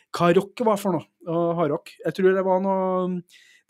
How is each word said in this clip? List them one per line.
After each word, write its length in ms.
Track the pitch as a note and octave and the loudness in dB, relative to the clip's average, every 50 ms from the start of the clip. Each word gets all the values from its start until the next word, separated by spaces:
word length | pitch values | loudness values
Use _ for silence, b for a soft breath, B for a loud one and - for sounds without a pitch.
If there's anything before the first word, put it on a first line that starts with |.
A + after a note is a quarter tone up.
| b _ - | b _ -4
hva 180 | - F3 F3 F3 | 0 2 4 4
rock 300 | F#3 F3+ - - - B3 | 4 2 0 -4 -2 0
var 140 | A3+ G#3 G3 - | 0 0 0 0
for 140 | G3+ F3 | -2 -4
noe, 100 | D3+ - - _ _ - F3 | -4 -6 -10 _ _ -8 -4
og 220 | E3 E3+ E3+ E3+ E3+ E3+ | -2 -2 0 0 0 0
hardrock. 320 | E3+ D3 C#3+ E3+ - - - - - | 0 0 -2 -4 -6 -12 -18 -8 -6
Jeg 140 | E3 D#3+ | -6 -2
tror 180 | - F#3+ F#3 F#3+ | 2 2 2 2
det 120 | F#3+ F#3 F#3+ | 2 2 0
var 140 | F#3 F#3 F#3+ | 0 0 0
noe, 560 | G3 G3 F#3+ F#3+ F#3 F#3 F#3 F#3 F3+ F#3 F3+ E3+ b b b b b b b b _ | 0 0 0 0 0 0 0 -2 -2 -4 -6 -8 b b b b b b b b _